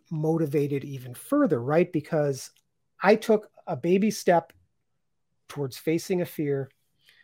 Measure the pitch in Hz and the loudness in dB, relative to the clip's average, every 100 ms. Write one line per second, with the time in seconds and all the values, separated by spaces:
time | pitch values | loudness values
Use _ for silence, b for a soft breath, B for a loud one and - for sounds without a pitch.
0 | _ 156 156 165 156 147 143 139 135 135 | _ -4 0 0 0 0 0 -2 -6 -12
1 | 127 120 - 285 277 131 120 156 175 156 | -14 -16 -2 2 2 2 2 2 2 -2
2 | - 160 147 131 - _ _ _ _ _ | -2 0 0 -2 -8 _ _ _ _ _
3 | 185 214 - 214 - _ - 156 170 190 | 4 4 4 0 0 _ -8 -4 2 2
4 | 214 208 - 170 - _ _ _ _ _ | 2 0 2 2 2 _ _ _ _ _
5 | _ _ _ _ _ - 139 - - 165 | _ _ _ _ _ -8 -8 -6 -2 -2
6 | - 185 175 - 147 139 135 _ _ _ | -2 -4 -4 -4 -4 -2 -6 _ _ _
7 | b b | b b